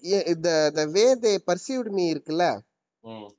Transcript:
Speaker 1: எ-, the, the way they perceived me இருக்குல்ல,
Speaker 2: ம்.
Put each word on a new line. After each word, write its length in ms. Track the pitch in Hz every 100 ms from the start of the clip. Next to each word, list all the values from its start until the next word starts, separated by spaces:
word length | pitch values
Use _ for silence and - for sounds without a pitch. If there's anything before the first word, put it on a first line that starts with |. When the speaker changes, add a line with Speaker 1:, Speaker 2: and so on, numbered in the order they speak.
Speaker 1:
எ-, 420 | 170 196 160 170
the, 260 | 170 160 151
the 100 | 151
way 320 | 151 180 240 254
they 180 | 226 196 -
perceived 440 | 180 - 262 220
me 140 | 196 170
இருக்குல்ல, 520 | 151 - 160 170 104 - _ _ _
Speaker 2:
ம். 320 | 113 110 104